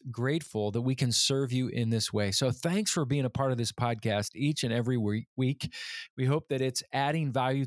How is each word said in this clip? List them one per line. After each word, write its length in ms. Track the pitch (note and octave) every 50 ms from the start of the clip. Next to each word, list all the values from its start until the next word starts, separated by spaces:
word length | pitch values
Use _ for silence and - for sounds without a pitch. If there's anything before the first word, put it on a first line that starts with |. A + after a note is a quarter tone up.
| - C3+
grateful 580 | A#2 - A#2+ C3 D3 E3 D3+ - - A2 G#2 G#2
that 140 | G2+ A#2 B2
we 100 | B2+ C3
can 180 | B2+ C3+ A#2+
serve 400 | A2+ - - - C#3 C3+ C#3 B2
you 160 | B2 B2+ B2+ A#2
in 200 | - A#2+ A#2+ A2+
this 240 | A2+ A2+ A2 - -
way. 180 | A2 G#2 G2
So 200 | G2 - C#3 C3
thanks 400 | A#2+ - - E3+ F3 G3+ G#3+ -
for 140 | - F3+ D3+
being 200 | A#2+ C#3 C#3+ C3+
a 60 | B2
part 200 | - - C#3 C3+
of 60 | C3
this 140 | A#2+ A#2 G#2+
podcast 640 | - - B2+ A#2+ A#2 A2 - A2+ G#2 G#2 G2+ - -
each 280 | - C3+ D3 D#3 - -
and 80 | B2
every 260 | A2+ A#2+ A#2 A#2+ C3
we-, 280 | B2 G#2+ G#2 G#2 A2 - _ -
week. 380 | - C3 B2+ C#3+ - - D3+ - - - - - - - - -
We 100 | - C3
hope 220 | B2+ C#3+ D#3+ - -
that 120 | C#3 B2
it's 220 | C3 C3 B2 - - - -
adding 380 | C3+ C#3 C#3+ D3+ E3 D#3 C#3
value 340 | A2+ C3 B2+ B2+ C3+ C#3 C3+